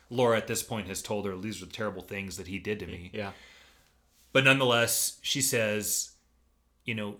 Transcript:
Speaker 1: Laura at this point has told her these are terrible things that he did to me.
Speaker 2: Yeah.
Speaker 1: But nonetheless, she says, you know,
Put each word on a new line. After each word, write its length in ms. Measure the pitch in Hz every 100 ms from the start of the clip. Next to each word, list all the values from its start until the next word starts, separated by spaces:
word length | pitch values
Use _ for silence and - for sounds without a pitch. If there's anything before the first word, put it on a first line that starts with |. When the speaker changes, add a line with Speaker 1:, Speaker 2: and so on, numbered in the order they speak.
| -
Speaker 1:
Laura 280 | 120 120 110
at 80 | -
this 160 | 113
point 240 | - 110 92
has 160 | 95
told 240 | - 107 98
her 100 | 92
these 260 | 104 92
are 40 | 90
terrible 340 | - 104 92
things 380 | - 101 98 90
that 80 | 90
he 120 | 95
did 200 | 101 104
to 60 | 92
me. 240 | 104 87
Speaker 2:
Yeah. 200 | 107 101 - - - - _ _ _ _ _ _
Speaker 1:
But 100 | 135
nonetheless, 760 | 131 135 127 117 113 - - -
she 220 | - 147
says, 720 | 127 120 107 107 98 - - - _ _ _ _ _ _ -
you 80 |
know, 220 | 110 104